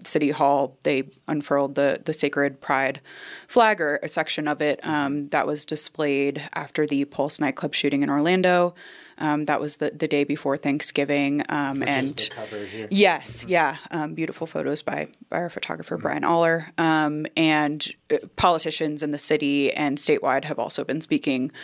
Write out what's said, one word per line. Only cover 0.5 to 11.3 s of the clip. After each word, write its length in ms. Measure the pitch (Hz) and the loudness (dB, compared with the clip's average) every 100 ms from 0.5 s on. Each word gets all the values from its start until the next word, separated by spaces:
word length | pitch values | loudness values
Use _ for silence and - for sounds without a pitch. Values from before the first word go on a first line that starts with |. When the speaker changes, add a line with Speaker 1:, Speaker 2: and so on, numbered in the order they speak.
| 143 135 - | 4 0 -2
Speaker 1:
they 180 | - 135 139 - - | 0 0 -2 -10 -6
unfurled 460 | 151 143 143 139 | -4 0 2 2
the, 260 | 139 139 - | 2 2 2
the 120 | - | -2
sacred 480 | 156 143 143 143 139 | -2 0 2 0 -2
pride 400 | - 135 135 139 - - - - - | -2 0 0 -4 -12 -20 -18 -18 -2
flag, 320 | - 220 202 | 4 4 4
or 220 | 151 143 | 0 -2
a 60 | 160 | -2
section 400 | - 156 - 151 | -4 -2 -2 -2
of 140 | 143 | 0
it, 180 | 151 143 | 0 0
um, 460 | 151 151 139 143 143 | 0 0 0 -2 -2
that 180 | 151 - | 0 0
was 200 | 151 - | -2 -2
displayed 800 | 151 - - 151 139 139 139 147 | -2 -4 -2 0 2 0 -2 -6
after 320 | - 143 - 151 | -8 -6 -2 0
the 180 | 139 | 0
Pulse 360 | 139 - 143 - | -2 -2 0 2
nightclub 340 | 143 131 147 | 0 0 -4
shooting 280 | - 143 143 | -2 0 2
in 60 | 143 | 2
Orlando. 640 | 143 156 185 180 180 175 175 - - - - | 2 4 4 4 4 4 0 -16 -20 -20 -6
Um, 260 | 156 147 | -2 0
that 160 | 151 147 | 0 0
was 160 | 151 - | -2 -4
the, 140 | 147 | -4
the 180 | 151 156 | -2 0
day 160 | 143 | 0
before 320 | 143 143 143 139 | 0 -2 -2 -2
Thanksgiving. 880 | 143 143 - - 143 143 139 | -2 -2 -2 0 0 0 0